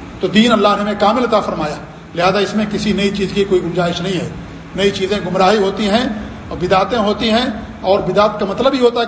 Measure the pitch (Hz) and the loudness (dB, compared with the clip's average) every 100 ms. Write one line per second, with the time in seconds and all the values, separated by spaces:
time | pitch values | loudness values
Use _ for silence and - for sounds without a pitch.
0 | - - 185 208 240 220 208 202 208 208 | -14 -6 0 4 4 4 4 2 -2 2
1 | 208 240 233 208 - 175 151 - - - | 2 2 2 0 0 -4 -6 -6 -12 -18
2 | - 160 185 202 196 208 202 202 214 185 | -10 0 2 2 0 -2 -2 -2 0 0
3 | 202 196 185 202 196 185 175 170 175 170 | 0 0 -2 0 2 2 0 -2 -2 -2
4 | 180 180 123 - - - - 170 202 190 | -4 -4 -4 -10 -14 -16 -12 -2 0 0
5 | 185 208 180 185 185 220 190 196 214 220 | -2 -2 -2 2 4 4 2 0 0 2
6 | 262 - - - - 165 180 190 190 240 | 0 -4 -8 -12 -10 -4 2 2 2 0
7 | 202 208 226 220 254 - - - 185 202 | 0 0 2 2 0 -4 -10 -4 2 2
8 | 170 185 214 214 196 196 262 269 240 240 | 2 2 2 2 -4 0 0 4 2 2